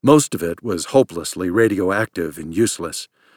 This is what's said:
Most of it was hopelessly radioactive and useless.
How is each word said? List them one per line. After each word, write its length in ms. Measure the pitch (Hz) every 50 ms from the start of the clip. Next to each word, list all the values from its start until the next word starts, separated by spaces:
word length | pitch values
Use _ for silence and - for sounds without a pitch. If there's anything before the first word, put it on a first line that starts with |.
| -
Most 320 | 127 151 151 143 - -
of 80 | 92 82
it 180 | 82 85 -
was 260 | - 117 95 85 -
hopelessly 640 | - - 135 127 - 82 85 78 - - 87 92 90
radioactive 880 | 87 110 113 110 104 95 95 90 98 104 110 107 _ - 85 80 71
and 160 | 76 78 80 82
useless. 540 | 95 113 104 - - 87 82 76 - - _ _ _ _ _ _